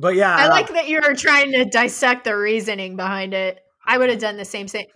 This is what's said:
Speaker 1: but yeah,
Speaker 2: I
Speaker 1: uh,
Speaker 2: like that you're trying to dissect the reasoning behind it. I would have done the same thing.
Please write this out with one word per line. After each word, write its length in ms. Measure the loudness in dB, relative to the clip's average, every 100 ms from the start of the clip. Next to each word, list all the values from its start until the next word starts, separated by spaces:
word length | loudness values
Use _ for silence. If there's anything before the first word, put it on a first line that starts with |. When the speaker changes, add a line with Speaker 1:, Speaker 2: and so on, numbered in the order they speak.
Speaker 1:
but 140 | 0 2
yeah, 200 | 4 4
Speaker 2:
I 100 | 4
Speaker 1:
uh, 40 |
Speaker 2:
like 180 | 4 2
that 180 | -2 -2
you're 260 | 0 0 0
trying 360 | 2 2 2
to 120 | 0 0
dissect 580 | 0 0 0 0 0 -2
the 100 | -2
reasoning 580 | 0 -2 -2 -6 -8 -6
behind 380 | -6 -4 -4
it. 260 | -4 -4 -6 _ _ 0
I 120 | 2
would 120 | 2
have 100 | 0
done 180 | -4 -6
the 80 | -10
same 220 | -10 -8
thing. 180 | -10 -10